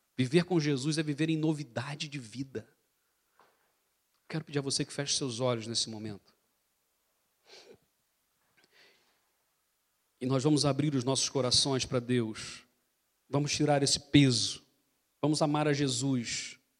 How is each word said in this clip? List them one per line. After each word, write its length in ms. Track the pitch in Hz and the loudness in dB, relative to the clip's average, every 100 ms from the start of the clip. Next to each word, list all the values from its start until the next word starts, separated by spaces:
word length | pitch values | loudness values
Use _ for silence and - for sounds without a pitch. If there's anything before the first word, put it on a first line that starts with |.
| _ - | _ -4
Viver 260 | 127 156 | 2 2
com 160 | 175 175 | 2 0
Jesus 380 | 147 139 139 151 | 2 0 -2 -2
é 60 | |
viver 260 | 151 139 160 | -2 -2 -2
em 80 | 160 | 0
novidade 720 | 156 151 143 117 127 147 151 | 0 -2 -4 -8 -8 -8 -10
de 80 | 139 | -10
vida. 500 | 113 107 135 117 - _ _ _ _ _ _ _ _ _ _ _ _ _ _ _ - | -12 -10 -10 -10 -12 _ _ _ _ _ _ _ _ _ _ _ _ _ _ _ -8
Quero 160 | 160 | -8
pedir 140 | 156 143 | -4 -4
a 60 | |
você 200 | 139 135 | -2 -2
que 80 | 147 | -4
feche 240 | - 143 - | -4 -2 -2
seus 240 | 139 113 | -2 -2
olhos 280 | 127 117 110 | 0 -2 -2
nesse 220 | 113 - | -4 -4
momento. 440 | 110 110 98 _ _ _ _ _ _ _ _ _ _ _ _ _ - - - _ _ _ _ _ _ _ _ _ _ - _ _ _ _ _ _ _ _ _ _ _ _ - | -6 -10 -12 _ _ _ _ _ _ _ _ _ _ _ _ _ -20 -20 -20 _ _ _ _ _ _ _ _ _ _ -20 _ _ _ _ _ _ _ _ _ _ _ _ -6
E 60 | 127 | 0
nós 180 | 135 | 2
vamos 220 | 135 151 135 | 4 4 4
abrir 300 | 135 147 139 | 2 0 0
os 80 | |
nossos 260 | 120 131 - | 0 0 0
corações 560 | 139 123 - 147 131 - | 0 2 2 2 0 0
pra 140 | 127 | -2
Deus. 680 | 117 123 110 107 - - - _ _ _ _ _ - | 0 0 0 -6 -12 -14 -20 _ _ _ _ _ -4
Vamos 240 | 139 147 | -2 0
tirar 300 | - 147 143 | 0 2 4
esse 160 | 139 - | 2 0
peso. 680 | - 147 139 117 101 - _ _ _ _ _ - | 4 6 6 4 0 -4 _ _ _ _ _ -4
Vamos 220 | 147 151 | -2 0
amar 240 | 156 151 151 | 2 2 2
a 60 | |
Jesus. 840 | 139 143 120 139 131 113 - - - _ | 2 0 0 0 0 -2 -6 -8 -14 _